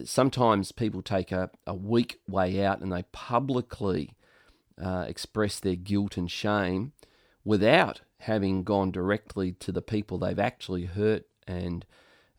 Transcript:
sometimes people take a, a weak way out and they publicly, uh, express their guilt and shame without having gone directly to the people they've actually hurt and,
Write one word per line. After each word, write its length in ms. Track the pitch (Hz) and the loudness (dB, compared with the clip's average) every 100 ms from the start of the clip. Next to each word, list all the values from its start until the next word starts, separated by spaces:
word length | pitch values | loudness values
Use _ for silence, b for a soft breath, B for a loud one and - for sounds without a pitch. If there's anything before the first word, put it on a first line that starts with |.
sometimes 680 | - - 131 123 120 104 92 | -4 2 2 4 4 4 0
people 300 | - 110 92 | -2 -4 -4
take 320 | - 98 92 | -2 -2 0
a, 180 | 92 92 - - | -2 -4 -8 -10
a 60 | |
weak 480 | 92 101 117 120 - - | -8 0 2 2 -4 -4
way 340 | 95 90 95 | 0 2 2
out 180 | 98 98 | 2 2
and 120 | 95 | -2
they 120 | 90 92 | -4 -6
publicly, 1000 | - - 120 135 123 120 - 101 92 69 - _ _ _ _ _ - | -12 0 0 2 -2 -2 -4 0 0 -2 -10 _ _ _ _ _ -8
uh, 240 | 92 92 73 | -4 -4 -4
express 500 | - - 113 104 - | -8 -6 0 0 0
their 180 | 98 90 | -2 -2
guilt 420 | 92 101 101 95 | 0 0 0 -2
and 120 | 87 | -4
shame 640 | - 107 104 92 92 127 - _ _ _ _ | -2 0 2 2 0 -4 -10 _ _ _ _
without 580 | 101 107 104 165 131 - _ _ | 0 4 6 6 4 -2 _ _
having 460 | - 107 98 95 | -2 0 2 0
gone 260 | 92 101 95 | 2 2 2
directly 640 | 92 92 107 - - 92 | 0 0 0 -2 -4 -4
to 200 | 90 - | -4 -6
the 80 | 90 | -6
people 380 | - 107 101 90 | -2 -4 -2 -4
they've 200 | 92 92 | -2 0
actually 460 | 110 - - 92 | -2 -2 -6 -6
hurt 420 | 90 95 107 107 - _ - | -4 0 2 0 -4 _ -8
and, 400 | 90 90 85 - _ _ _ _ | -6 -4 -6 -8 _ _ _ _